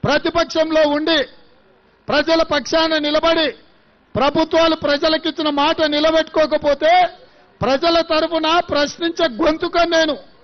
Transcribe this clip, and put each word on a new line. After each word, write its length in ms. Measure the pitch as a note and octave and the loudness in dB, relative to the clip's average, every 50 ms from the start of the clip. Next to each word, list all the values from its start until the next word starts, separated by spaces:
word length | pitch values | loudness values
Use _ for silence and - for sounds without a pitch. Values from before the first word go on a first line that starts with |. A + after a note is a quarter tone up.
| - | 0
ప్రతిపక్షంలో 840 | G#3+ C#4 D4 D4 E4 D#4+ E4 E4 D#4+ - E4 D#4+ D#4+ D#4+ D#4 D#4 D4+ | 0 0 0 0 -2 -2 -2 -2 -2 0 -2 -2 2 4 2 4 4
ఉండి 340 | D4 D4 D#4 D#4+ E4 D4+ C4 - - - - _ _ _ _ _ _ _ _ _ _ _ _ - | 2 0 0 0 0 0 -2 -4 -8 -20 -20 _ _ _ _ _ _ _ _ _ _ _ _ -2
ప్రజల 340 | G#3+ C#4+ D4 D#4 D#4+ E4 E4 | -2 0 2 2 2 2 2
పక్షాన 560 | D#4+ D#4 D4 A#3+ - - D#4+ D#4+ D#4+ D#4+ D#4 | 0 -2 -4 -4 0 0 0 0 2 0 -2
నిలబడి 520 | D4 D4 D4 D#4 D#4 E4 E4 E4 D#4+ C#4+ G#3+ - - _ _ _ _ _ _ _ _ _ _ | -2 0 -2 0 2 2 2 2 0 -2 -4 -8 -18 _ _ _ _ _ _ _ _ _ _
ప్రభుత్వాలు 580 | G#3 B3+ C#4+ C#4+ D#4+ D#4+ D#4+ - D#4+ E4 E4 D#4+ | 0 0 0 2 0 -2 2 2 2 2 2 0
ప్రజలకిచ్చిన 760 | D#4 - D4 C#4+ C#4+ D4 D#4+ D#4 D#4 D#4 E4 D4+ - D#4+ D4+ | 0 -2 -2 -2 0 0 0 -2 0 -4 -6 -6 -4 -4 -4
మాట 320 | D4 C#4+ C#4+ D#4 E4 D#4 D#4 | -2 0 0 0 0 0 0
నిలబెట్టుకోకపోతే 1300 | D4+ D4 D4 D4+ D#4+ D#4+ D#4+ D#4 D#4 - D#4+ D#4 D4+ D4+ D4+ D4+ D4 C#4+ C#4+ D4+ D#4 F4 F4+ F4+ E4+ - - - - _ _ - _ _ _ - | 0 0 0 0 2 2 0 -2 0 0 0 0 0 0 -2 0 0 0 2 2 4 4 4 4 2 -2 -10 -20 -20 _ _ -20 _ _ _ -2
ప్రజల 380 | G#3+ C4+ C4+ E4+ E4+ E4+ E4+ | -2 0 0 0 2 2 2
తరపున 600 | E4 E4 E4 D#4 D#4 D#4+ E4+ D#4+ D#4+ D#4 D#4+ F4 | 0 0 0 -2 -2 0 -2 -2 0 0 0 0
ప్రశ్నించే 840 | F4 - - C#4+ D4 C#4+ - - E4+ E4+ E4 - E4 D#4+ A#3+ G#3 D#4+ | 0 0 -2 -2 -2 -2 -4 -6 -6 -6 -2 -2 -2 -2 -2 0 0
గొంతుక 340 | D#4 D#4 D#4 - F4 - E4+ | 0 0 -2 -4 -4 0 0
నేను. 400 | E4+ E4+ E4+ E4 D#4+ D#4 C#4+ A3 - - - _ | 0 2 2 0 0 0 -2 -6 -10 -20 -20 _